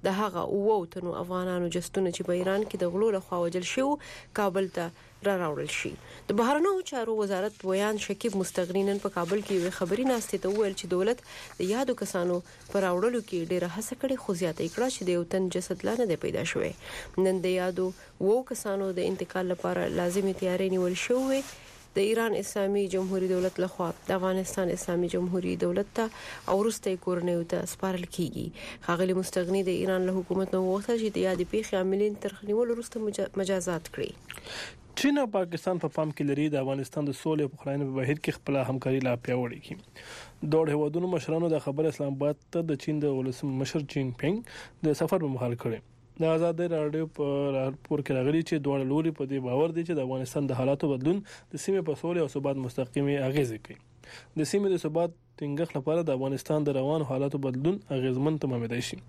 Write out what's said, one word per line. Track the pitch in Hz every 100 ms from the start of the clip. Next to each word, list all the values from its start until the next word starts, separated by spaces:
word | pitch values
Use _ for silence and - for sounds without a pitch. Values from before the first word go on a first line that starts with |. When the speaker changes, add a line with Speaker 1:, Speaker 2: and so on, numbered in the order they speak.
| 202
Speaker 1:
د | 190
هغه | 214 180 - 202
اووه | 202 214 170 185
تنو | 175 -
افغانانو | 175 185 185 180 175 175
جسدونه | - - 185 175
چې | 180
په | 180
ایران | 180 196 214
کې | 196
د | 175
غلو | 180 226 196
لخوا | - 180
وژل | 175 180 180
شوي، | - 269 285 - - - -
کابل | 202 185 190 175
ته | 170 - - - 202
را | 190
راوړل | 165 143 147
شي. | - - - - - -
د | 208
بهرنیو | 233 294 359 381 359
چارو | 269 226 220
وزارت | 202 190 208 208 190
ویان | 190 208 214 -
شکیب | 202 233 196
مستغنی | 180 - 180 185 196
نن | 202
په | 196
کابل | 180 170 202
کې | 208 190
یوې | 175 180
خبري | 175 208 262
ناستې | 240 - 196
ته | 185
وویل | 202 208 190
چې | 175
دولت | 180 202 247 - - - -
د | 185
یادو | 226 262 247
کسانو | 196 185 175 175 - - -
په | 202
راوړلو | 190 175 220 240 208
کې | 180 165
ډېره | 180 175 175
هڅه | 220 254
کړې، | 269 262
خو | - 175
زیاته | 175 165
یې | 165
کړه | - 254
چې | - 185
د | 175
یو | 170
تن | 190 185 180
جسد | 175 180 196
لا | 226
نه | 233
دی | 156
پیدا | - - 160
شوی. | - - - - - - - 190
نن | 185 185
د | 185
یادو | 185 180 185
اووه | 185 - - 185 233 262
کسانو | 247 214 196 190 180
د | 185
انتقال | 190 175 190 185
لپاره | 180 180 180 175 160
لازمي | 175 185 196 185
تیاری | 185 180 190 185
نیول | 180 180 -
شوی | 247 262
وي. | 269 269 - - - - -
د | 202
ایران | 226 226 208
اسلامي | 208 214 196 202 196
جمهوري | 185 185 190 185
دولت | 185 185 -
لخوا | 180 - 170 - -
د |
افغانستان | 185 185 190 185 - 180 180
اسلامي | - 175 175 180
جمهوري | 180 180 180 180
دولت | 180 180 202 -
ته | 226 - - - -
او | 190
وروسته | 220 220 -
یې | 185 185
کورنیو | 180 175 175 170
ته | 175 185
سپارل | - 190 185 175 -
کیږي. | 165 - - - - - -
ښاغلي | 170 185 185
مستغني | 180 - 175 196 190
د | 175
ایران | 190 185 185
له | 185
حکومت | 180 185 190 185
نه |
وغوښتل | 185 190 202 233
چې | 220 202
د | 185
یادې | 180 180
پیښې | 214 220 190
عاملین | 190 196 208 208
تر | 202 196 202
نیولو | 214 240 233
وروسته | 233 233
مجا-، | 214 202 190 -
مجازات | 190 190 175 165 - -
کړي. | - - - - - - - - - -
Speaker 2:
چین | 277 294
او | 247 202
پاکستان | 180 170 - 180
په | 156
پام | - 156 143
کې | 143
لري | 139 151
د | 147
افغانستان | 135 135 135 - 147
د | 135
سولې | 160 156 143
او |
پخلاینې | - 139 139 139
په | 131
بهیر | 131 151
کې | - -
خپله | - 139 127
همکاري | 131 131 135 127
لا | 120
پیاوړې | - 123 120 139
کړي. | - - - - - - - - 151
دواړو | 160 160
هیوادونو | 147 151 160 180 170
مشرانو | - 160 170 156
دا | 147
خبره | 139 160
اسلام | - 143 135
آباد | 143 147 -
ته | 170 165
د | 139
چین | - 151 147
د | 135
ولسمشر | 131 123 147 131 135 160 143 147
جین | 131 123
پینګ | 143 208 240 - - - 156
د | 147
سفر | 165 190 151
په | 131
مهال | 123 120
کړې. | 120 110 - - - -
د | 160
آزادۍ | 160 170 165 175
راډیو | 165 151 156 160
په | - 143 139 143
راپور | 135 135 135 - 147 139
کې | 135
راغلي | 131 160 165
چې | 160 139
دواړه | 139 131
لوري | 147 165 156
په | 135
دې | 139 127
باور | 127 165 165
دي | 165
چې | 160
د | 127
افغانستان | 131 127 151 139
د | 127
حالاتو | 131 143 156
بدلون | 131 139 196
د | 202 - - 147
سیمې | - 196 160
په | 139
سولې | 165 175
او | 143
ثبات | 143 139 135 127
مستقیمې | 127 123 - 143 143 131
اغیزې | 143 127 107
کوي. | - - - - - - - -
د | 147
سیمې | 202 196
د | 180
ثبات | 156 160 170 170 _ -
ټینګښت | 147 143 170 147
لپاره | 135 165 160
د | 131
افغانستان | 135 135 - 151 147
د | 135
روانو | 135 156 139
حالاتو | 131 139 143 135
بدلون | 127 151 202 - 135
اغیزمن | 127 127 143 156 143
تمامېدای | 123 117 120 123
شي. | -